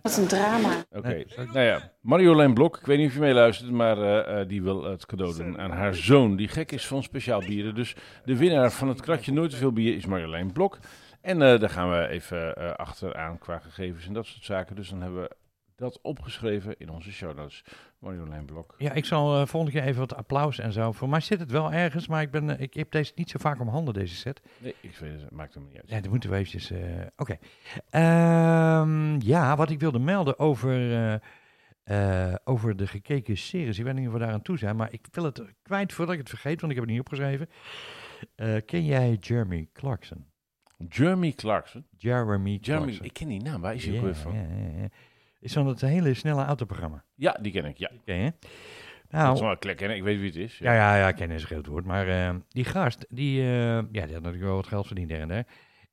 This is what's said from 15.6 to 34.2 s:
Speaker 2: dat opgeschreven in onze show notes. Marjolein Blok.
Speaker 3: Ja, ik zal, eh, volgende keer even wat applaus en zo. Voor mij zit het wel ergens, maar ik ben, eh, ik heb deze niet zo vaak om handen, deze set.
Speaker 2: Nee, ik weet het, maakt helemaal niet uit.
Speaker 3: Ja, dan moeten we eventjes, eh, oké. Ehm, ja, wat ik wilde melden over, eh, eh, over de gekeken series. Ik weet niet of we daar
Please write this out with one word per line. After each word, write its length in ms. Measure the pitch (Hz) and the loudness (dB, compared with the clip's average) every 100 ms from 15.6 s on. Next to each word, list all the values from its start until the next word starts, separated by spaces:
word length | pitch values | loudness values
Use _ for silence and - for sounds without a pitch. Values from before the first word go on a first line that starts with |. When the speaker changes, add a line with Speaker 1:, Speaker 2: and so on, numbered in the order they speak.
| _ - | _ -12
Speaker 2:
dat 240 | 123 - | -10 -10
opgeschreven 720 | - 143 - - 113 104 101 - | -10 -10 -12 -8 -4 -4 -6 -12
in 120 | 80 | -12
onze 220 | 82 92 | -14 -14
show 240 | 98 87 73 | -12 -12 -12
notes. 280 | 73 - - - - _ | -14 -16 -20 -20 -20 _
Marjolein 460 | 101 90 78 78 | -14 -12 -10 -12
Blok. 300 | 69 80 80 - | -12 -14 -16 -8
Speaker 3:
Ja, 140 | 143 | -6
ik 120 | 156 | -4
zal, 360 | - 160 147 143 | -2 0 2 2
eh, 60 | 143 | 0
volgende 300 | 160 156 147 | -2 -2 -2
keer 80 | 135 | -2
even 120 | 123 | -2
wat 140 | 131 - | -4 -6
applaus 420 | - 139 151 135 | -4 0 0 -2
en 140 | 110 | -4
zo. 200 | 104 113 | 0 -2
Voor 160 | 104 131 | -2 0
mij 120 | 156 | 0
zit 200 | - 202 | 0 -2
het 100 | 151 | 0
wel 220 | 143 156 | 0 0
ergens, 360 | 160 175 156 - | 0 0 -2 -2
maar 140 | 156 | -2
ik 80 | 147 | -2
ben, 200 | 151 147 | -2 -2
eh, 100 | 135 | -2
ik 140 | 135 | -6
heb 160 | - 151 | -6 -2
deze 220 | 156 143 | -2 -2
niet 160 | - 170 | -4 -6
zo 80 | - | -2
vaak 220 | 151 139 | -2 -2
om 80 | 117 | -2
handen, 260 | 135 151 | -2 -2
deze 200 | 98 90 | -2 -4
set. 260 | 85 127 143 - - | -6 -10 -12 -16 -16
Speaker 2:
Nee, 160 | 127 - | -14 -14
ik 160 | - - | -16 -14
weet 240 | 78 76 | -12 -12
het, 100 | 71 | -14
maakt 240 | - 76 | -14 -16
helemaal 180 | - 69 | -16 -20
niet 80 | 67 | -20
uit. 80 | - | -10
Speaker 3:
Ja, 100 | 107 | -8
dan 100 | 95 | -2
moeten 200 | 120 98 | -2 -2
we 60 | 95 | -2
eventjes, 340 | 95 98 - | -2 -6 -8
eh, 100 | 92 90 85 90 - | -8 -6 -8 -10 -8
oké. 220 | - - - _ - - - | -8 -8 -12 _ -16 -16 -4
Ehm, 1300 | 156 165 165 170 165 165 165 160 160 156 156 151 147 | 2 6 6 6 6 6 6 6 4 4 2 2 2
ja, 360 | 107 170 131 147 | 4 4 4 4
wat 140 | 160 | 2
ik 100 | 151 | 2
wilde 180 | 156 120 | 0 2
melden 400 | 143 196 151 - | 2 2 2 2
over, 540 | 151 120 131 127 123 117 113 107 - - _ _ _ _ | 2 2 0 0 2 2 0 -2 -6 -20 _ _ _ _
eh, 440 | - 101 101 92 92 | -2 2 2 2 0
eh, 40 | 90 | -2
over 320 | - 123 113 95 | -2 0 0 -2
de 100 | 98 | -4
gekeken 500 | 101 - 143 113 98 | -6 -4 -2 -2 -4
series. 420 | - 180 131 98 | -4 -4 -2 -4
Ik 60 | |
weet 100 | 123 | -4
niet 120 | 131 127 | -2 -2
of 60 | |
we 60 | |
daar 140 | 113 | -2